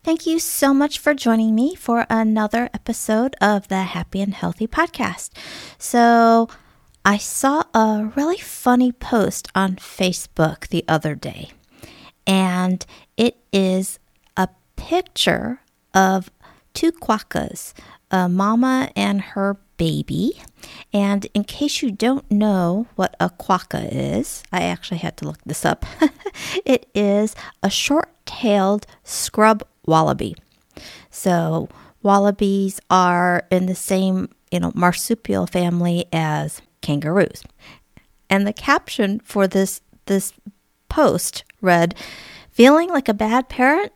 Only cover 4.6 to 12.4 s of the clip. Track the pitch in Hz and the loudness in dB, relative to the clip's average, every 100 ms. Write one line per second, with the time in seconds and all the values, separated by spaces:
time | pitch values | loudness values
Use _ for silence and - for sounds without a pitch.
4.6 | 220 - 339 - 202 180 - - - - | -4 -2 -2 -2 -6 -6 -14 -16 -18 -18
5.6 | - - - 240 233 233 226 226 226 - | -20 -14 -2 4 6 6 6 6 2 -6
6.6 | _ _ _ _ 196 208 - - 269 302 | _ _ _ _ 0 0 -2 -2 0 0
7.6 | - 226 220 214 214 269 302 381 - - | 0 2 2 0 -2 -2 -2 -4 -8 -2
8.6 | 254 247 254 - - 233 190 - - 190 | 2 4 2 0 -2 0 0 -4 -6 -2
9.6 | 190 185 - - 185 180 - - 156 156 | -2 -4 -12 -4 -2 -2 -8 -2 -2 -2
10.6 | - 170 - 156 156 143 - - - _ | -6 -4 0 -2 -2 -8 -12 -14 -18 _
11.6 | _ _ - - - _ - 190 | _ _ -20 -20 -20 _ 0 2